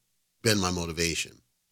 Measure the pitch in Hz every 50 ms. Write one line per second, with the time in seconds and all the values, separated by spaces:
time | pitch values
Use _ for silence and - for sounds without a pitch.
0 | _ _ _ _ _ _ _ _ - 113 107 101 92 90 90 90 85 85 80 82
1 | 85 82 78 - - - - - _ _ _ _ _ _